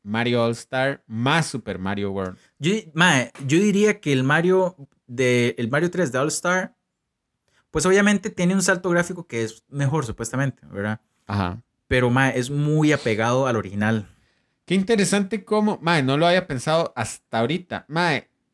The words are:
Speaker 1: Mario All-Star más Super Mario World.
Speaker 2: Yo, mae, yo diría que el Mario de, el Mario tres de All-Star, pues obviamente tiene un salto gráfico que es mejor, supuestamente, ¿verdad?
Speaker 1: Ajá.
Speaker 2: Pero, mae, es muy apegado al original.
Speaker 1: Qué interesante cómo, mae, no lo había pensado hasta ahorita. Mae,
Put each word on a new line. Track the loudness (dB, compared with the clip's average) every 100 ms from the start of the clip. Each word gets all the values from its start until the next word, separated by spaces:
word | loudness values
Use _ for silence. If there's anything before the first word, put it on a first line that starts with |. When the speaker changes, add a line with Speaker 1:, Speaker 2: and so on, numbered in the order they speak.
Speaker 1:
Mario | -6 -2 0 2
All-Star | 0 -2 -6 -4 -2 -4 -10
más | -2 2 2 0
Super | -6 -8 -6
Mario | -4 -4 -4
World. | -4 -6 -8 _ -6
Speaker 2:
Yo, | -2 -2 -2
mae, | 4 4 4 0 -6 0
yo | 2
diría | 4 4 2 0
que | 0
el | 0
Mario | 2 2 2 2 0 -4 -20 _ -12
de, | -2 2 2 2 -2
el | -2
Mario | 0 -2
tres | -2 -2
de | -2
All-Star, | -2 -2 -2 -2 -4 _ _ _ _ _ _ _ _ _ _
pues | -2 2
obviamente | 4 4 2 -2
tiene | -2 0
un | 2
salto | 2 0 0
gráfico | 0 -2 -8 -8
que | -6
es | -6 -8 _
mejor, | -4 -2 -2
supuestamente, | -4 -6 -6 -2 -4 -6 -12
¿verdad? | -6 -6 -6 _ _ -6
Speaker 1:
Ajá. | -4 -4 -6 -14 _ -2
Speaker 2:
Pero, | 2 4
mae, | 4 2 0
es | -4
muy | -2 0 2 2
apegado | 2 0 0 0 0 0
al | -2
original. | -4 -2 0 0 -4 _ _ _ _ _
Speaker 1:
Qué | -2
interesante | -2 2 2 2 0 -2 -6
cómo, | -2 0 0 -2
mae, | 0 0
no | 2 2
lo | 4
había | 2 0
pensado | -6 0 0 0 -4
hasta | -6 -8 -6 -2
ahorita. | 0 -2 -6 -12 -6
Mae, | -2 0 -2 -6 _ _